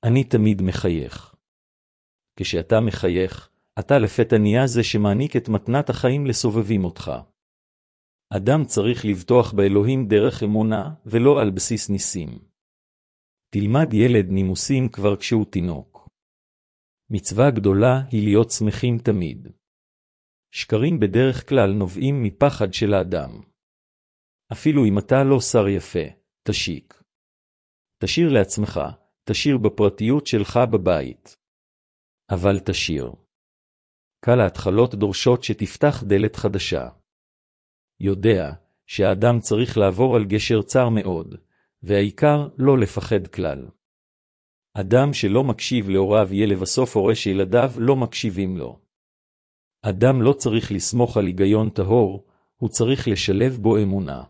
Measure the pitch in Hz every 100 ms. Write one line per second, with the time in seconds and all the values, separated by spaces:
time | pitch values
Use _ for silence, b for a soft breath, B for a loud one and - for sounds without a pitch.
0 | 113 123 127 120 107 101 95 90 95 82
1 | 64 - - _ _ _ _ _ _ _
2 | _ _ _ _ 90 87 82 110 113 -
3 | 92 87 92 - - _ _ - 98 139
4 | 107 - 117 113 104 113 131 117 110 110
5 | 104 101 143 123 117 107 - 135 185 -
6 | 127 135 143 117 123 107 104 110 90 -
7 | - 65 69 _ _ _ _ _ _ _
8 | _ _ _ 101 98 147 143 - 104 123
9 | 107 95 - 123 113 101 98 101 104 131
10 | 113 104 113 123 104 107 110 107 98 156
11 | - 113 127 143 110 92 - 110 - 101
12 | - 95 76 58 _ _ _ _ _ _
13 | _ _ _ _ _ 101 104 127 160 110
14 | 120 120 92 95 95 92 - 135 127 -
15 | 101 101 - 117 107 98 87 76 - _
16 | - _ _ _ _ _ _ _ _ _
17 | _ 107 - 98 135 113 101 98 117 131
18 | 135 113 104 101 113 - 107 - 123 117
19 | 120 107 85 58 60 - _ _ _ _
20 | _ _ _ _ _ - - 107 139 165
21 | 104 104 131 127 - 135 101 101 92 92
22 | 131 139 113 - 143 143 101 - 104 101
23 | 87 90 67 53 - _ _ _ _ _
24 | _ _ _ _ _ 113 151 147 113 101
25 | - 135 135 135 - 120 101 98 - 90
26 | 73 - _ _ - 104 - 78 _ _
27 | _ _ _ _ _ _ _ _ _ _
28 | 95 - 170 131 95 - 101 - 73 -
29 | _ _ - 110 147 131 104 - 104 -
30 | 107 143 143 113 101 123 123 113 90 85
31 | 67 - - - _ _ _ _ _ _
32 | _ _ _ 95 95 98 - 87 - 78
33 | 62 - _ _ _ _ _ _ _ _
34 | _ _ - 123 98 - 101 98 123 107
35 | 101 95 - 123 - 110 98 - 147 143
36 | 101 98 107 - 104 98 - 76 62 -
37 | _ _ _ _ _ _ _ _ _ _
38 | 95 98 101 101 76 76 _ _ _ -
39 | 98 95 113 120 - 107 123 117 98 92
40 | 131 120 101 107 - 113 101 131 123 113
41 | 98 87 82 - _ _ _ _ 87 101
42 | 104 - 151 147 143 - 131 135 101 -
43 | - 104 92 - 87 69 62 _ _ _
44 | _ _ _ _ _ _ _ - 95 120
45 | 143 139 104 107 135 113 - 127 98 95
46 | 98 104 98 98 104 98 92 - 127 110
47 | 98 110 - 95 95 120 131 123 117 139
48 | 120 - 117 92 95 92 62 - _ _
49 | _ _ _ _ _ _ _ _ 110 95
50 | 120 135 117 139 - 113 - 101 - 117
51 | 120 117 98 92 98 107 110 104 95 117
52 | 104 98 _ _ _ _ 113 - 117 131
53 | - 95 - 98 123 127 107 107 101 98
54 | 85 65 65